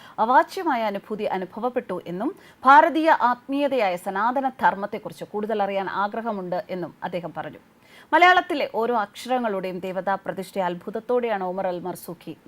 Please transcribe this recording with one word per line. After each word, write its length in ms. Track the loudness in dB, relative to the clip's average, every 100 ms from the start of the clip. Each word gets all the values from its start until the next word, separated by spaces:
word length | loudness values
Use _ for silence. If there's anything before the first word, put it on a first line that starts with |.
| -14 -2
അവാച്യമായ 640 | 4 4 4 -2 -2 0
അനുഭൂതി 420 | -2 -4 -8 -6
അനുഭവപ്പെട്ടു 800 | -4 -4 -6 -6 -4 -4 -6 -10 -8
എന്നും 280 | -6 -6 -8 -20 0
ഭാരതീയ 460 | 8 8 8 4 4
ആത്മീയതയായ 840 | 4 4 0 -4 -2 0 2 0 -2
സനാതന 520 | -4 -2 0 0 -4
ധർമ്മത്തെക്കുറിച്ച് 760 | 2 0 2 -6 -8 -10 -12
കൂടുതൽ 380 | -10 -6 -4 -2
അറിയാൻ 260 | 0 -2 -4
ആഗ്രഹമുണ്ട് 760 | -2 -2 -4 -6 -6 -4 -6 -4
എന്നും 240 | -8 -8 -10
അദ്ദേഹം 300 | -8 -8 -8 -10
പറഞ്ഞു. 220 | -12 -14 _ _ _ -20 0
മലയാളത്തിലെ 580 | 6 8 6 2 -4 -2
ഓരോ 220 | -2 0 0
അക്ഷരങ്ങളുടെയും 840 | -2 -8 -4 -2 0 -4 -4 -6
ദേവതാ 360 | -6 -4 -2
പ്രതിഷ്ഠയെ 480 | -4 -4 -10 -8 -4
അത്ഭുതത്തോടെയാണ് 840 | -2 -4 -8 -10 -2 -2 0 -2
ഒമർ 220 | -2 -4 -4
അൽ 140 | -4
മർസൂഖി 560 | -6 -10 -12 -14 -14 -16